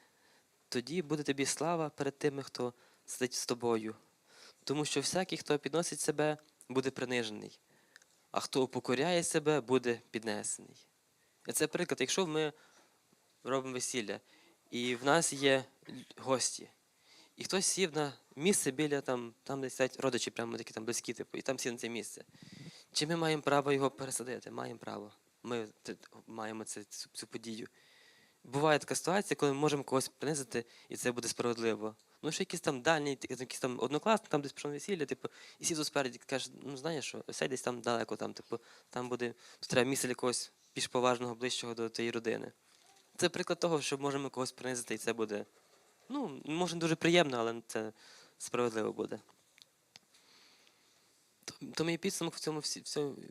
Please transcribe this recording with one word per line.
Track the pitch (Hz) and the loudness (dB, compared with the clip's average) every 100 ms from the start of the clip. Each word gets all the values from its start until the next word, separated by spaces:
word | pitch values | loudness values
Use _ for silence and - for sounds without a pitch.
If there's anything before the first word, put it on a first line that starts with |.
| _ _ _ _ _ _ - | _ _ _ _ _ _ -6
Тоді | 127 123 175 | -4 -2 -2
буде | 147 151 | 0 0
тобі | 147 139 135 | 0 0 2
слава | - 156 170 156 | 0 0 0 0
перед | - 139 - | -2 -2 0
тими, | 147 139 | 0 0
хто | 135 - 123 - - _ - | -6 -4 -4 -4 -20 _ -10
сидить | - 127 | -2 -2
з | - - | 0 -2
тобою. | 120 117 113 110 107 _ _ _ - - - | 0 2 2 0 -10 _ _ _ -20 -20 -12
Тому | - 139 147 | -4 0 0
що | 147 | 0
всякий, | 139 175 185 160 | 2 0 0 -2
хто | - 147 | 2 2
підносить | 143 156 170 147 | 2 0 0 -2
себе, | - 147 151 151 - _ - | 0 2 2 2 -6 _ -2
буде | 127 131 | 0 0
принижений, | - 127 123 110 104 101 - _ _ _ - _ _ _ | -2 0 0 0 -4 -10 -16 _ _ _ -20 _ _ _
а | - | -4
хто | - 139 | 0 2
упокоряє | 131 127 - 123 160 175 | 2 0 0 2 4 2
себе, | 165 160 151 151 | 4 2 4 2
буде | 117 127 123 117 - | 4 4 4 0 -2
піднесений». | 117 110 104 107 - 98 - - _ _ _ _ _ - | -4 -2 -2 -2 -6 -10 -20 -20 _ _ _ _ _ -4
І | |
це | 120 151 | 0 0
приклад, | - 208 139 | 0 0 0
якщо | 131 - 180 | 0 0 0
ми | 156 151 - - - _ _ _ _ _ _ | 0 0 -4 -20 -20 _ _ _ _ _ _
робимо | 117 135 131 | -2 -2 -2
весілля, | 127 - 127 101 104 _ - - _ - | -4 -4 -2 -2 -4 _ -20 -20 _ -8
і | 120 123 120 | -2 -2 0
в | 135 | 6
нас | 165 160 | 6 4
є | 139 139 135 127 _ - | 4 4 4 2 _ -16
лю-, | - - - | -14 -14 -8
гості, | 127 131 - - - _ _ _ _ - - - | 0 2 2 -4 -12 _ _ _ _ -20 -20 -10
і | |
хтось | 180 185 185 | -2 0 2
сів | - 185 147 | 2 2 2
на | 147 131 _ - | -2 -4 _ 0
місце | 170 202 147 | 4 4 2
біля, | 131 151 143 | 2 2 2
там, | 135 127 117 - | 0 -2 -2 -10
там, | - 139 | -6 -4
де | 131 | -2
сидять | - 131 - | 0 0 2
родичі, | 135 123 - | 0 2 -2
прямо | - 117 113 | -4 -4 -4
такі | 113 | -8
там | - 110 | -8 -4
близькі, | - - | -4 -4
типу, | 120 - - | -8 -6 -8
і | |
там | - 127 | -4 -4
сів | 127 | -4
на | 117 | -4
це | 117 | -4
місце. | 117 101 - - - - - - - - | -6 -8 -12 -18 -20 -20 -18 -18 -18 -6
Чи | - 151 | -2 0
ми | 170 | 2
маємо | 160 156 | 2 2
право | 143 143 143 | 4 4 6
його | 139 135 | 4 2
пересадити? | - 131 - 120 113 - | 0 -6 -6 -4 -8 -8
Маємо | 117 127 117 | -8 -8 -8
право. | - 104 104 - _ _ | -10 -10 -10 -16 _ _
Ми | 117 120 107 - | -6 -4 -4 -10
т-, | - 107 - 113 - | -12 -12 -12 -20 -14
маємо | 113 110 110 | -8 -6 -6
це, | 107 - | -8 -10
цю, | 104 - - | -12 -14 -12
цю | - - | -12 -10
подію. | 117 113 110 - _ - - - - _ _ | -10 -8 -8 -10 _ -20 -20 -20 -20 _ _
Буває | - 131 156 147 | -4 4 6 6
така | - - | 4 -2
ситуація, | - 190 196 143 | 2 2 2 2
коли | 147 | 2
ми | 135 | 4
можемо | 151 143 | 4 2
когось | 127 131 - | 2 2 0
принизити, | - 131 151 127 120 - - - | -4 -2 -2 -2 -4 -4 -12 -12
і | 117 | -2
це | 127 | 0
буде | 120 117 | 0 -2
справедливо. | - 120 117 113 107 107 110 _ _ | 0 0 2 2 0 -4 -8 _ _
Ну, | 147 | -4
що | - | -2
якийсь | 190 170 | -4 -2
там | - 135 | -2 0
дальній, | 123 160 147 131 | 2 2 2 -4
т-, | - | -4
якийсь | 127 127 - | -6 -6 -4
там | 135 123 | -2 0
однокласник, | 127 147 208 220 - | 0 2 4 2 2
там | 147 | -2
десь | 139 | -2
пішов | - 147 | -6 -6
на | 143 | -6
весілля, | - 190 139 | -4 -2 -2
типу, | 131 - - - - | -4 -6 -12 -20 -6
і | 156 | -2
сів | 160 | 0
тут | 147 | 0
спереді, | 147 131 120 | 0 0 -4
каже: | - 135 127 127 | -4 -4 -4 -10
«Ну, | 131 139 | -10 -6
знаєш | 147 160 120 | -4 -4 -4
що, | 113 - | -8 -8
сядь | - 147 | -2 0
десь | 131 | 0
там | - 123 | -2 -2
далеко, | 117 117 117 104 | 0 0 0 -4
там, | 107 | -6
типу, | 104 - 117 - - - | -8 -8 -8 -8 -20 -12
там | 123 123 | -6 -4
буде, | 120 120 113 - - | -2 -2 -4 -16 -12
тут | - | 2
треба | 127 123 | 4 6
місце | 135 127 | 4 0
для | 123 | 0
когось | 127 120 - _ _ - | 0 0 -4 _ _ -4
більш | 120 | 0
поважного, | 127 123 120 123 117 | 4 4 4 0 -4
ближчого | 123 - 120 | -4 -4 -4
до | 113 113 | -4 -4
тієї | - 117 | -2 -2
родини». | 117 113 110 - - _ - - - _ - | -2 -2 -2 -4 -14 _ -20 -20 -20 _ 0
Це | 175 | 0
приклад | - - 180 | 2 -2 0
того, | 175 160 | 2 2
що | - 139 | 0 -2
можемо | 143 139 135 | 0 -2 -4
когось | - 127 | -4 -4
принизити, | - 123 123 117 110 | -4 -4 -4 -4 -4
і | |
це | - | -2
буде, | 113 107 104 98 _ _ _ _ _ - | 0 0 -2 -6 _ _ _ _ _ -8
ну, | 277 220 131 - | -6 -4 -6 -4
може, | 160 180 170 | 0 0 2
не | |
дуже | 165 165 | 2 2
приємно, | 165 175 151 123 | 6 6 6 4
але | 113 117 - | 0 -2 -4
це | 117 110 - - - - - | -4 -4 -8 -20 -20 -20 -14
справедливо | - 120 120 110 107 | -4 0 2 2 -2
буде. | 104 107 113 - _ _ - - _ _ - _ _ _ - - _ - _ _ _ _ _ _ _ - | 0 -4 -4 -12 _ _ -20 -20 _ _ -20 _ _ _ -20 -20 _ -20 _ _ _ _ _ _ _ -16
То, | - 135 | -12 -8
то | 123 160 | -2 0
мій | 170 | 0
підсумок | 196 - 165 - | 0 0 -4 -2
в | |
цьому | - 156 | -2 -2
всі-, | 139 - | -2 -6
всьому, | 131 - 143 - - | -4 -2 -2 -4 -14